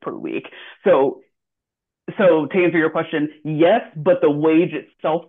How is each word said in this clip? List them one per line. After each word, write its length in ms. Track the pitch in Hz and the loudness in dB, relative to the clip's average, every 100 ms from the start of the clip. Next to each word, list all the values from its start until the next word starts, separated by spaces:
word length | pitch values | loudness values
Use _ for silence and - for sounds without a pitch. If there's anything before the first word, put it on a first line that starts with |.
per 100 | - | -14
week. 360 | 52 69 - - - - - | -12 -10 -10 -12 -20 -20 -4
So, 380 | 196 156 135 - _ _ _ _ _ _ _ _ - - | 2 2 2 -2 _ _ _ _ _ _ _ _ -16 0
so 280 | 190 160 147 | 2 2 0
to 160 | 190 | 0
answer 140 | 175 165 | 0 0
your 120 | 160 | -2
question, 380 | 165 160 160 151 - | -2 -6 -4 -6 -6
yes, 380 | 156 151 165 226 - 160 | -8 0 2 2 -2 -4
but 260 | 151 180 | 0 2
the 80 | 160 | 2
wage 440 | 143 156 160 175 | 2 2 2 0
itself 520 | 151 - _ 170 170 | -4 -14 _ -4 -4